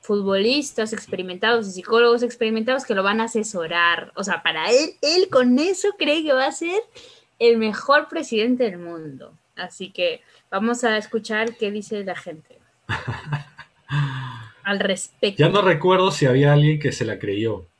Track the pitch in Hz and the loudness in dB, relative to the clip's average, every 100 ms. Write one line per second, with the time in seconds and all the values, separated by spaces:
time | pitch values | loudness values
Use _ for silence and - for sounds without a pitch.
0 | - 208 196 196 214 277 277 - 220 220 | -2 -2 0 0 2 0 -2 -6 -6 -6
1 | - 185 185 180 220 233 202 185 196 226 | -8 -10 -8 -4 0 0 -2 -10 0 4
2 | 240 240 240 - 220 220 226 262 262 196 | 4 4 0 -2 -2 -2 0 -2 -2 0
3 | 196 220 226 233 214 185 165 170 170 165 | 0 0 -2 -2 -4 -6 -4 2 2 2
4 | - - 196 175 - 160 170 247 311 - | -4 -10 -4 -2 -2 -2 2 2 2 -4
5 | 285 349 381 262 247 247 330 370 415 392 | 0 0 2 4 4 4 2 0 -2 -2
6 | 311 302 311 262 269 294 330 381 466 - | 0 0 2 0 0 -2 -4 -4 -6 -20
7 | - - _ _ 233 226 220 208 - 294 | -20 -20 _ _ 4 4 2 -2 2 2
8 | 302 339 285 220 226 247 240 175 170 170 | 4 -6 -4 -2 0 2 0 -2 -12 -12
9 | 156 135 - _ _ - 180 - 190 - | -12 -14 -20 _ _ -12 -12 -12 -14 -4
10 | 175 160 _ _ _ 196 226 240 240 214 | -4 -4 _ _ _ -4 -2 0 0 0
11 | 214 226 214 214 226 226 208 208 202 214 | -2 -8 -4 -4 -4 -4 -6 -6 -8 -8
12 | 196 175 - 160 _ _ _ _ - - | -8 -10 -12 -16 _ _ _ _ -10 -8
13 | - 113 - 147 - - - _ _ 143 | -6 -10 -8 -8 -8 -20 -20 _ _ -2
14 | 139 131 127 120 113 _ 196 202 190 185 | -2 -4 -10 -14 -18 _ -6 -2 -2 -4
15 | - _ 202 196 156 190 185 151 180 185 | -8 _ -4 2 4 6 4 4 4 4
16 | 190 - 135 131 143 147 151 156 143 - | 2 2 2 4 6 6 6 2 -2 -2
17 | 110 101 101 101 113 98 85 | -6 -4 -4 -2 -2 -4 -10